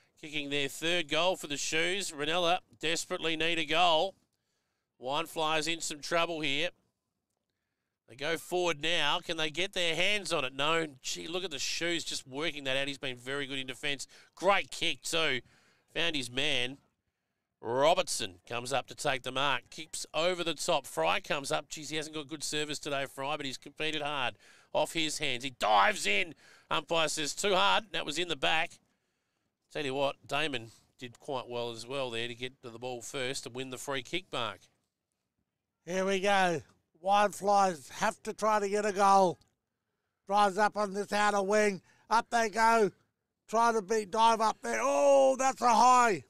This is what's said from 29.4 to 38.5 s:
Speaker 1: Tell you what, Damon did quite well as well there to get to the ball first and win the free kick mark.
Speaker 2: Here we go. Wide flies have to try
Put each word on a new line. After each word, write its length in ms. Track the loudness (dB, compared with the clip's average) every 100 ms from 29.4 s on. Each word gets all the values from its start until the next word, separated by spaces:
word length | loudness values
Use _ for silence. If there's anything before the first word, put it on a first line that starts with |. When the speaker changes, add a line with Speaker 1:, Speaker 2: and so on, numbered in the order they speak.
| _ _ _
Speaker 1:
Tell 140 | -8 -4
you 80 |
what, 220 | -2 -2 -2 -6
Damon 440 | -4 -2 -4 -10 -20 _ -16
did 200 | -16 -14
quite 300 | -8 -8 -6
well 220 | -6 -6
as 160 | -8 -8
well 240 | -6 -4
there 180 | -4 -6
to 60 |
get 260 | -6 -12 -12
to 80 | -18
the 100 | -12
ball 220 | -10 -10
first 460 | -8 -6 -4 -6 -8
and 80 |
win 160 | -10 -10
the 80 | -10
free 240 | -6 -8
kick 240 | -6 -8 -6
mark. 280 | -6 -6 -8 _ _ _ _ _ _ _ _ _ _ _ _ -6
Speaker 2:
Here 180 | -2
we 160 | 0 0
go. 400 | 4 4 4 0 -6 _ _ _
Wide 340 | 2 4 4
flies 540 | 0 2 4 4 0 -8
have 340 | -2 -2 -2
to 100 | -8
try 260 | -2 0